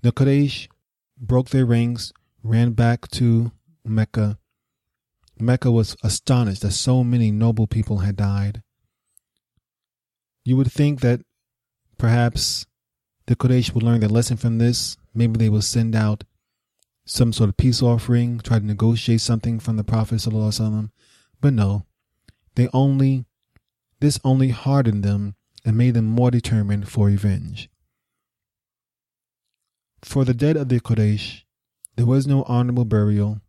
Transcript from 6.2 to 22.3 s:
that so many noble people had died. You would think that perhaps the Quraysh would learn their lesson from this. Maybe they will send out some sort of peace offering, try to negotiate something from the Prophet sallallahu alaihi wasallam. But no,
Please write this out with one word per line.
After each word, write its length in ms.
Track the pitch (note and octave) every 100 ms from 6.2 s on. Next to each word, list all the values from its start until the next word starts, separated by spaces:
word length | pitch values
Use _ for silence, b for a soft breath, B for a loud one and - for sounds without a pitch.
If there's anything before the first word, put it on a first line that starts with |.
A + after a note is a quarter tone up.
| - B2+ A2+ G2
that 100 | G2+
so 320 | F2+ - B2+
many 280 | B2 A#2+ A2+
noble 360 | G#2+ A#2 A2 G#2+
people 320 | A2 G#2+ G#2
had 160 | F#2 G2
died. 460 | G2+ G2+ G2+ G#2 - _ _ _ _ _ _ _ _ _ _ _ _ _ _ _ _ _ -
You 120 | B2+
would 140 | C3
think 300 | - D3 C#3+
that 200 | B2 B2 - _ _ _ _ _ _ _
perhaps 680 | A#2 A#2+ A#2+ - - - - _ _ _ _ _ -
the 80 | B2
Quraysh 380 | B2+ B2+ A#2+
would 100 | -
learn 180 | A2+ A#2
their 80 | G#2+
lesson 280 | A2+ A#2+ A#2+
from 200 | A#2+ A2+
this. 400 | A#2 A#2 - - _
Maybe 240 | A2+ A#2 A2+
they 120 | A2+
will 120 | G#2
send 340 | G2+ A#2+ A2+ A2
out 280 | G#2+ G#2+ - _ _ _ _ _ _ _ -
some 280 | - A#2+
sort 160 | A2 G#2+
of 80 | -
peace 240 | C3 A#2+
offering, 580 | B2 A#2 - A#2+ A#2+ A#2
try 200 | - A#2
to 60 | G#2
negotiate 560 | G#2 A2+ A#2 - A#2
something 380 | - A2+ A#2+ A2+
from 180 | - A2
the 60 |
Prophet 320 | G#2 A2+ G#2+ A2+
sallallahu 320 | A2+ A2 G#2+
alaihi 140 | G#2+
wasallam. 280 | A2 G#2+ G#2+ b b b b b
But 120 | C#3+
no, 320 | B2+ G2+ G2+ - _ _ _ _